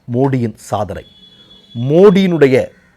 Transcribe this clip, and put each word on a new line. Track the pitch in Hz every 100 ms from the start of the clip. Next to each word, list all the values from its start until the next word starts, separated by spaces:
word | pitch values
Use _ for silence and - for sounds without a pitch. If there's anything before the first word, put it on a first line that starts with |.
| -
மோடியின் | 120 139 123 117 -
சாதனை. | - 104 95 80 - _ _ _ _ _ _ 117 127
மோடியினுடைய | 160 208 190 190 160 139 127 - _ _